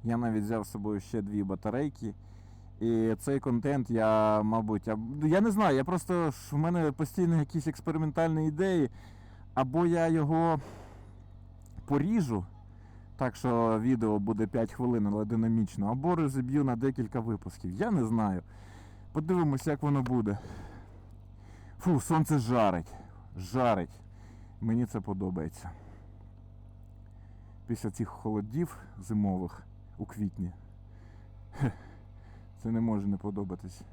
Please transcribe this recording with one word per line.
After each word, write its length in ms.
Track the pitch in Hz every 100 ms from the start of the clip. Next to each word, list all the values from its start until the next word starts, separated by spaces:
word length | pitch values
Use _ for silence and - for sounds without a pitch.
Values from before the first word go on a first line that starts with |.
Я 140 | 113 117
навіть 260 | 117 110
взяв 220 | 104 113 104
з 60 |
собою 280 | 107 104 104
ще 220 | 98 113
дві 220 | 101 104
батарейки. 720 | 98 95 110 120 147 - 110 101 - - - - - -
І 360 | 113 113 113 107
цей 200 | - 139
контент 500 | 135 120 131 139 113
я, 520 | 117 110 110 107 107
мабуть, 440 | 107 113 110 104 113
я, 100 | 110 113 147
я 180 | 151 180
не 100 | 226
знаю, 240 | 202 196 135
я 80 |
просто 480 | 135 175 - 180 165
ж, 60 | - -
в 60 | 147
мене 340 | 160 175 156
постійно 440 | 131 156 - 175 165
якісь 320 | 147 165 156
експериментальні 800 | - - 160 156 139 165 156 156
ідеї. 420 | 151 190 180 131 - - - - - -
Або 320 | 127 131 151 175
я 220 | 170 165
його 520 | 165 147 160 165 156 - - - - - - - - - - - - -
поріжу, 600 | 143 165 226 143 107 90 - - - - - - -
так 180 | 127 -
що 440 | 131 117 113 110
відео 400 | 117 123 110 107
буде 280 | 101 107 107
п'ять 260 | 123 113
хвилин, 340 | - 127 120 101
але 180 | 104 107
динамічно, 680 | 113 113 113 101 - 98
або 240 | 127 160 175
розіб'ю 480 | 147 131 127 143
на 120 | 135 117
декілька 440 | 135 131 110 131
випусків. 520 | 113 104 95 - 90
Я 200 | 95 220
не 140 | 190 113
знаю. 360 | 113 107 92 - - - - - - -
Подивимось, 560 | 160 156 180 156 135 165
як 140 | 147
воно 200 | 147 143
буде. 360 | 123 127 107 104 - - - - - - - - - - - - - -
Фу, 220 | 180 147
сонце 380 | - 160 151 147
жарить. 540 | 113 123 104 87 85 - - - - -
Жарить. 640 | 90 120 123 101 85 - - - - - - -
Мені 240 | 113 113 120
це 140 | 113
подобається. 680 | 95 95 95 90 78 - - - - - - - - - - - - - - - - - - - - - -
Після 220 | 117 110
цих 180 | - 107
холодів 680 | - 107 107 104 135 170 - - -
зимових 640 | 92 107 101 92 90 - - - - -
у 80 | 104
квітні. 460 | - 101 - 90 - - - - - - - - - -
Хе, 200 | - 135 - - - - - - - - -
це 80 | 113
не 100 | 113
може 260 | 117 107 101
не 100 | 98
подобатись. 640 | 104 98 98 90 92 - -